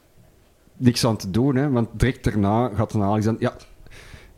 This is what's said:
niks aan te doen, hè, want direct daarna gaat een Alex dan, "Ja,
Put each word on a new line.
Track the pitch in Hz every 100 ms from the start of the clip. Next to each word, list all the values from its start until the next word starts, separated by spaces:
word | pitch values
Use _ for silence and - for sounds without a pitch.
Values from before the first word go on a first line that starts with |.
| _ - - _ _ _ _ -
niks | 123 117 123
aan | 107
te | 98
doen, | 92 135 131
hè, | 147
want | 123 113
direct | 107 117 131
daarna | 127 107 98 110 123
gaat | 101 107
een | 110
Alex | 98 107
dan, | 107 113
"Ja, | 120 - - - - - - - -